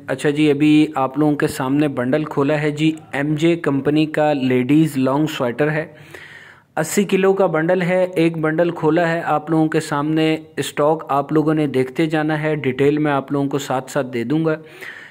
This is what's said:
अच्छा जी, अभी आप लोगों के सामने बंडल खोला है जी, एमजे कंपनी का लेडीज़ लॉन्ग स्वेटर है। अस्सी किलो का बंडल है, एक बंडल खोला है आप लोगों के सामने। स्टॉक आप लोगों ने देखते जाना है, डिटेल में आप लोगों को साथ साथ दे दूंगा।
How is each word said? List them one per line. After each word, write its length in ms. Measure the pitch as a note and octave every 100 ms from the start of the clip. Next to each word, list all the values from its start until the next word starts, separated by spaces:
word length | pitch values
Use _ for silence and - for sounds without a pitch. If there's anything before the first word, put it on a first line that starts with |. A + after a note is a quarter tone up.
| -
अच्छा 220 | C3+ D3+
जी, 180 | D3 D3+
अभी 440 | C#3 D3+ D3+ D#3 C3+
आप 220 | C3 C#3+
लोगों 180 | D3+ C#3+
के 120 | D3+
सामने 400 | - C3 C#3+ D3+
बंडल 340 | B2+ B2 D3+
खोला 320 | D3+ - C#3 D3+
है 160 | D3+
जी, 220 | D3 D#3+ D#3+ -
एमजे 400 | C3+ C#3+ D3+ E3 E3+
कंपनी 460 | D#3 C#3 C3+ D3+ D#3
का 240 | D#3 D3+
लेडीज़ 680 | D3 C3 B2+ B2+ D3+ D#3+ C3+
लॉन्ग 300 | C3 C#3 D3+
स्वेटर 400 | - B2 A#2+ D3
है। 160 | D#3 D#3 - - - - - - - _ -
अस्सी 280 | D#3 -
किलो 280 | F#3 F#3 F#3+
का 140 | G3 F#3
बंडल 360 | D#3+ E3 F#3
है, 220 | F3 F#3 F3+
एक 340 | F3+ E3 E3
बंडल 280 | D#3 D#3 F3
खोला 340 | E3 D#3 D#3+ E3+
है 160 | E3
आप 260 | D3 D3+ D3+
लोगों 180 | D#3+ D#3
के 120 | D#3
सामने। 460 | D3 D3 D3 D#3 D#3 D#3 D#3 -
स्टॉक 480 | C#3+ - D3 D#3+ -
आप 200 | C#3 C#3+
लोगों 220 | D#3 D3+
ने 120 | D#3 D3+
देखते 360 | C3 B2+ D3 E3
जाना 280 | D#3 D3+ D#3
है, 180 | D#3 D3+
डिटेल 400 | C3 B2+ C#3 D3+
में 120 | D3+
आप 200 | C#3 C3+
लोगों 160 | C#3 C#3
को 100 | C#3+
साथ 300 | C#3+ C3 C3
साथ 220 | D3+ B2+
दे 120 | B2
दूंगा। 340 | A#2 D#3 D#3+ D#3 - - - - -